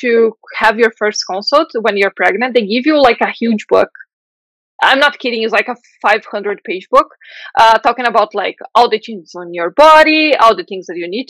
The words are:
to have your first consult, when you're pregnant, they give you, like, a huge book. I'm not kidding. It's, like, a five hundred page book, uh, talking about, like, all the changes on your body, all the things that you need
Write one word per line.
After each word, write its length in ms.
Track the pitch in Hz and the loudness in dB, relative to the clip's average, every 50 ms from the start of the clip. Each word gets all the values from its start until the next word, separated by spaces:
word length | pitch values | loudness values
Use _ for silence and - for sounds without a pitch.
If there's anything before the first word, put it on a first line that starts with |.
to 300 | - 247 233 226 226 220 214 _ _ - - | -4 0 2 2 2 0 -2 _ _ -16 -6
have 240 | - 226 214 214 220 | -2 0 0 2 2
your 120 | 233 220 - - | 0 0 0 -2
first 260 | 214 208 208 - - - | -4 -4 -4 -4 -8 -8
consult, 400 | 208 196 214 - 277 294 330 - - 240 | -8 -8 -4 0 0 0 0 -2 -4 -4
when 160 | 202 214 202 202 | -4 -2 0 0
you're 160 | 202 196 - | -2 -2 -2
pregnant, 400 | - 185 185 185 208 247 262 226 | 0 0 0 0 -2 -2 -2 0
they 100 | 247 214 | -2 0
give 220 | 190 220 254 247 302 | 0 -2 -2 0 0
you, 120 | 311 294 | 2 4
like, 220 | 269 240 233 - | 4 2 2 0
a 100 | 233 202 | -2 -4
huge 360 | 202 - 240 233 226 208 - - | -4 -4 -4 -2 -2 -4 -2 0
book. 200 | - 190 196 - - - - _ _ _ _ _ _ _ _ _ _ _ _ _ _ - - | 0 0 0 0 -4 -14 -20 _ _ _ _ _ _ _ _ _ _ _ _ _ _ -4 -2
I'm 140 | 196 262 269 | 0 2 2
not 220 | 294 285 277 - | 0 0 -2 -4
kidding. 240 | - 247 233 220 220 | -6 -6 -4 -4 -4
It's, 100 | 220 196 | -2 -2
like, 140 | 208 220 254 | -2 -4 -4
a 80 | 240 - _ _ _ _ | -8 -14 _ _ _ _
five 240 | - - 208 220 - | -2 0 0 -2 -2
hundred 380 | - - 208 196 208 202 - - | -8 -10 -8 -8 -8 -8 -8 -10
page 240 | - 180 185 185 _ | -10 -10 -10 -6 _
book, 200 | - 277 320 - _ _ _ - - - - - - - | 0 0 0 0 _ _ _ -20 -20 -20 -20 -6 0 2
uh, 180 | 226 226 226 220 | 4 4 4 2
talking 300 | 220 277 240 247 247 240 | 2 -2 -2 -2 -2 -2
about, 260 | 220 220 208 214 - | 0 0 0 -2 -2
like, 220 | 202 185 190 - - - - - | -6 -6 -6 -8 -10 -10 -2 0
all 160 | 220 247 233 | 2 2 2
the 100 | 220 220 | 0 -4
changes 360 | - - 226 190 160 _ - 175 | -6 -10 -16 -16 -16 _ -16 -16
on 160 | 180 175 170 | -14 -12 -8
your 160 | 175 170 175 | -6 -6 -2
body, 640 | 175 - 294 311 311 311 311 311 311 311 311 302 277 | 2 4 6 8 8 6 6 4 2 2 0 0 2
all 200 | - - 226 214 | 2 2 2 2
the 80 | 170 175 | 0 -4
things 240 | - 202 190 180 - | -10 -12 -14 -12 -12
that 100 | 170 170 | -12 -10
you 100 | 170 175 | -10 -8
need 200 | 185 233 262 | -8 -10 -10